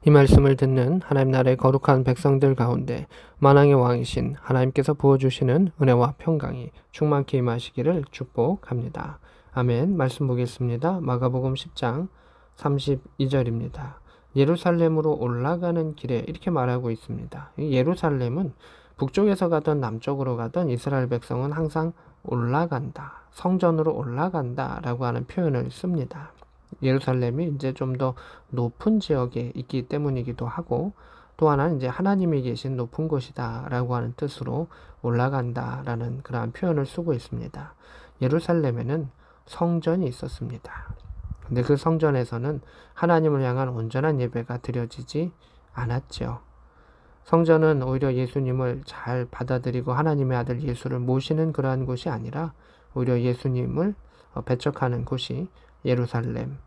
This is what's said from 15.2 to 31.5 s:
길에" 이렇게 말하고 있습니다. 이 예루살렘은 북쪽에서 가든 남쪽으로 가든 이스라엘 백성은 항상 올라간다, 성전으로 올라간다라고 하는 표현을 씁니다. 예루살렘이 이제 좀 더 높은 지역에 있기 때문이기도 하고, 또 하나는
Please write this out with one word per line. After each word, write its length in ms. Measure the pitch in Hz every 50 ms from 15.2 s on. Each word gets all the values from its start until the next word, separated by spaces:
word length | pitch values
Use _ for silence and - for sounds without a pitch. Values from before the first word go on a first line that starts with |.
| - 123 120 120 123 143 175 175 175 175 170 170 160 156 156
길에" 240 | - - 127 131 113
이렇게 320 | - - 160 165 - - 175
말하고 400 | 151 123 123 123 123 127 120 113
있습니다. 580 | 110 - - 120 113 117 120 - - 139 - _ -
이 140 | 139 156 135
예루살렘은 840 | 127 127 151 180 175 - 165 143 135 123 120 120 160 190 151 - _ - - - - - - _ -
북쪽에서 500 | 135 135 - - 202 214 196 185 190 175
가든 320 | 165 156 151 - 151 147
남쪽으로 560 | 131 113 110 113 - - 143 139 135 127 123
가든 340 | 117 117 113 131 - - 143
이스라엘 380 | 123 120 - - 139 135 127 123
백성은 420 | 123 120 120 - - 123 131 143
항상 420 | 147 156 165 156 147 160 160 170 170 _ - - - _ _
올라간다, 1000 | - - 123 117 120 127 147 170 170 156 123 143 - - - 139 - - - - _ _
성전으로 600 | - - 180 185 185 185 175 165 160 156 160 151
올라간다라고 1120 | - 147 127 120 131 156 185 180 165 139 123 123 131 131 131 - 110 - 127 120 120 131
하는 220 | 120 120 120 123
표현을 460 | - - - 180 160 139 127 123 127 131
씁니다. 580 | - - 180 180 165 127 - - 151 143 156 - _ - _ _ _ _ _ - - -
예루살렘이 680 | 135 131 135 135 - 127 127 123 120 - 139 170 170
이제 240 | 143 139 131 135 131
좀 240 | - 135 127 127
더 180 | 127 135 131 127 - - - - - - _
높은 500 | - 127 120 117 - - - 214 220 220
지역에 520 | 190 - 156 135 123 123 - - 120 120 -
있기 340 | - 123 - - 131 123 127
때문이기도 560 | - 147 147 143 135 127 120 131 120 - 135
하고, 480 | 120 - - 170 - 120 120 151 202 - _ - - - - - _ _
또 120 | - 160
하나는 280 | 156